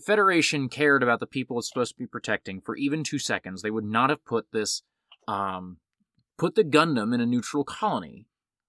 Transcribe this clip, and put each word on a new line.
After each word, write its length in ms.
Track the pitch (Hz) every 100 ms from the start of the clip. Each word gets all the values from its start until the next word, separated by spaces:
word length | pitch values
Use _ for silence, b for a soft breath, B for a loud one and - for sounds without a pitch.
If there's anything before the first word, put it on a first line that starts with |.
Federation 640 | - 208 196 170 147 151 131
cared 340 | - 147 139
about 180 | 123 117
the 60 | 117
people 320 | 135 123 120
it's 100 | -
supposed 240 | - 120
to 40 | -
be 80 | 123
protecting 540 | - - 104 - 95
for 160 | - 110
even 260 | 139 156
two 140 | 151 143
seconds, 440 | - 101 - 92
they 80 | 107
would 140 | 110
not 260 | 104 113 131
have 140 | 147
put 220 | - 113 -
this, 300 | 110 104 - - _ _ - -
um, 500 | 101 98 92 92 90 _ _ _ _ _ -
put 160 | 165
the 100 | -
Gundam 480 | 170 151 165 131 107
in 60 | 123
a 60 | 120
neutral 380 | 123 - 147
colony, 640 | 139 - 214 160 127 - - _ _ _